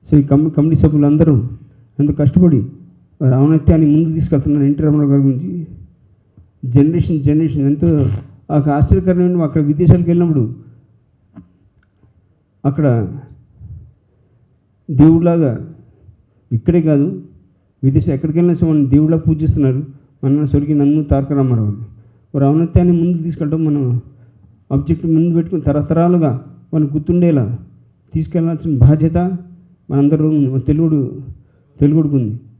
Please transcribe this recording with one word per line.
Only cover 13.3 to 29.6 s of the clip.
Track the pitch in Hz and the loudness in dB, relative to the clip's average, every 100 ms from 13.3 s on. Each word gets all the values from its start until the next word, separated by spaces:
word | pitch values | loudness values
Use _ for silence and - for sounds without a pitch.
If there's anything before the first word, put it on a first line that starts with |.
| - _ _ - - - _ _ _ _ _ _ _ _ _ - | -20 _ _ -20 -20 -20 _ _ _ _ _ _ _ _ _ -6
దేవుడిలాగా, | 135 156 165 170 170 143 117 - - _ _ - _ _ _ _ | 4 6 6 2 0 -2 -4 -12 -20 _ _ -20 _ _ _ _
ఇక్కడే | 113 - 170 | -4 0 0
కాదు | 156 143 151 190 - - _ _ _ _ | 2 0 0 -6 -16 -20 _ _ _ _
విదేశం | 131 135 - | 0 0 -2
ఎక్కడికి | 139 156 156 | -4 -2 0
వెళ్ళినా | 175 170 | 0 0
సరే | 170 | 0
మనం | 151 135 | 0 2
దేవుడిలా | 139 156 160 | 2 2 0
పూజిస్తున్నారు | 156 156 156 - 135 131 151 - _ _ | -2 -2 -2 0 0 -2 -8 -16 _ _
మన | 135 143 | -2 0
స్వర్గీయ | 147 143 143 147 | 0 -2 0 0
నందమూరి | 143 151 | 0 0
తారక | 143 139 135 | 0 -2 -2
రామారావు. | 139 131 117 104 101 - - _ _ _ | -2 0 0 -2 -6 -14 -20 _ _ _
వారి | 143 139 | -2 0
ఔన్నత్యాన్ని | 151 165 175 180 175 | 2 2 2 4 2
ముందుకు | 170 175 | 0 -2
తీసుకెళ్ళడం | 160 151 151 156 | -6 -6 -4 -2
మనం | 160 143 127 120 - - - _ _ _ _ | 0 0 -2 -4 -6 -20 -20 _ _ _ _
ఆబ్జెక్ట్ | 139 147 160 170 | -4 -2 -4 0
ముందు | 160 170 | 0 2
పెట్టుకుని | 165 165 175 | 0 -2 -4
తరతరాలుగా | 147 147 147 165 175 180 151 110 - - _ | -2 -2 -2 0 2 2 0 -4 -10 -20 _
మనం | 160 143 | -2 -2
గుర్తుండేలా | 151 147 175 175 147 107 120 - - _ _ _ | -4 -2 0 2 2 -2 -6 -14 -20 _ _ _
తీసుకెళ్లాల్సిన | 165 160 175 165 160 165 135 | -8 -4 -4 -4 -4 -4 2
బాధ్యత | 123 151 165 165 180 180 - - | 4 4 0 0 -4 -6 -12 -20